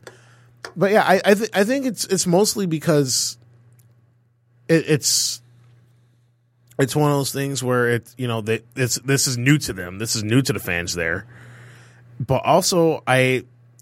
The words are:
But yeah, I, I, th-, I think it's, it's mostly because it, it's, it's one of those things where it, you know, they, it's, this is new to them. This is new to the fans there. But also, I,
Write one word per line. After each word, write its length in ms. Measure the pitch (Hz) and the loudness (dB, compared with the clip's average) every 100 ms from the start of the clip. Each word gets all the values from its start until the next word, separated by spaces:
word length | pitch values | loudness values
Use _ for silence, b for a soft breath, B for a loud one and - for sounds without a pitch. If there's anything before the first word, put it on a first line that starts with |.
| B B B B B B - - | B B B B B B -14 -2
But 160 | 190 | 2
yeah, 120 | 208 | 4
I, 180 | 165 185 | 4 4
I, 100 | 185 202 | 4 2
th-, 140 | 226 | 2
I 100 | 185 | 0
think 220 | 208 277 262 | 2 0 -2
it's, 200 | 202 - | -4 -2
it's 200 | 190 185 | -2 2
mostly 380 | 175 208 220 190 | 4 2 0 -2
because 720 | 156 165 151 131 117 - - _ _ _ _ _ _ _ _ _ _ _ _ - | -2 2 2 2 -2 -4 -8 _ _ _ _ _ _ _ _ _ _ _ _ 0
it, 220 | 160 127 | 0 2
it's, 520 | 147 - - - - _ _ _ _ _ _ _ _ _ _ _ _ _ - | 0 0 -2 -2 -6 _ _ _ _ _ _ _ _ _ _ _ _ _ -4
it's 160 | 135 151 | -2 0
one 160 | 147 | 0
of 60 | 143 | 0
those 140 | 135 | -2
things 320 | 135 139 135 | -4 -6 -4
where 260 | 123 123 120 | -2 0 0
it, 240 | 120 - - | -2 -6 -10
you 100 | 123 | -6
know, 140 | 113 | -6
they, 200 | 104 113 - - | -4 -6 -6 -4
it's, 200 | 123 - | -4 -4
this 280 | 131 135 - | -2 -2 -2
is 100 | 123 | -2
new 200 | 123 151 | 0 0
to 140 | - | 0
them. 260 | 95 90 95 | -8 -10 -8
This 160 | 113 113 | -6 -6
is 80 | |
new 180 | 104 123 | 0 0
to 120 | 131 | 2
the 60 | 101 | -4
fans 340 | - 87 85 85 | -4 -4 -4 -4
there. 300 | 82 90 - B B B B B B B B - | -4 -4 -8 B B B B B B B B -10
But 240 | 127 131 110 | -2 -2 2
also, 580 | 160 175 180 165 143 - | 2 2 2 2 0 0
I, 380 | 127 127 127 - _ _ _ | 2 2 0 -4 _ _ _